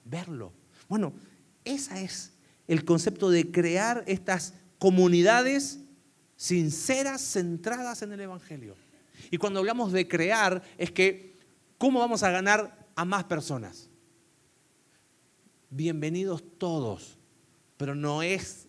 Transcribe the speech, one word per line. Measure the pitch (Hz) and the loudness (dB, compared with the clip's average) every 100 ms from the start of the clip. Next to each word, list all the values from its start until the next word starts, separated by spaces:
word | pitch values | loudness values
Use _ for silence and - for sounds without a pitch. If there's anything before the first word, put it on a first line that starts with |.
verlo. | 117 156 175 143 95 - _ _ - | -12 -12 -10 -12 -12 -16 _ _ -6
Bueno, | 214 170 - - - _ _ | -4 -4 -6 -18 -20 _ _
ese | - 277 - 190 | -8 -6 -6 -8
es | 190 - - _ _ _ - | -10 -10 -14 _ _ _ -2
el | 160 | 0
concepto | 156 170 170 190 190 | 2 2 0 0 2
de | 175 165 | 4 2
crear | 175 170 175 220 240 190 | 0 2 2 0 -2 -2
estas | 190 - 185 - - _ - | -4 -2 -4 -4 -14 _ 0
comunidades | 190 185 180 175 175 240 254 277 277 - - _ _ _ _ - | 4 8 8 8 8 6 4 2 -2 -8 -18 _ _ _ _ -12
sinceras, | - 180 156 147 - 262 277 269 | -2 0 2 0 -2 -2 -2 -4
centradas | - 202 175 170 196 247 247 233 | -4 -2 -2 -4 -4 -6 -6 -8
en | 208 | -10
el | 202 | -10
Evangelio. | 196 185 - 151 110 95 _ _ _ - - | -12 -14 -16 -16 -16 -18 _ _ _ -20 -6
Y | 170 | -2
cuando | 208 196 | -2 0
hablamos | 190 240 220 | -2 0 0
de | 185 175 | 0 0
crear, | 175 170 220 202 180 - - | 0 2 2 2 2 -4 -8
es | 175 | -4
que | - 190 190 - - _ _ _ - | 2 2 2 -8 -20 _ _ _ -2
¿Cómo | 254 254 | 2 2
vamos | 240 220 | 2 2
a | 196 | 2
ganar | 180 196 214 208 - - - | 2 4 2 2 -12 -12 -6
a | |
más | 175 202 | -2 -2
personas? | - 160 - 135 104 - - _ _ _ _ _ _ _ _ _ _ _ _ _ _ _ _ _ _ | -2 -4 -4 -6 -8 -16 -20 _ _ _ _ _ _ _ _ _ _ _ _ _ _ _ _ _ _
Bienvenidos | 135 160 165 151 170 190 170 - - | -6 -4 -2 -4 -4 -4 -6 -10 -8
todos, | 185 160 120 92 - - _ _ _ _ _ - | -4 -2 -4 -6 -12 -20 _ _ _ _ _ -8
pero | 135 | -6
no | 143 147 147 | -4 -2 -2
es | 170 190 185 - | -2 -2 -6 -16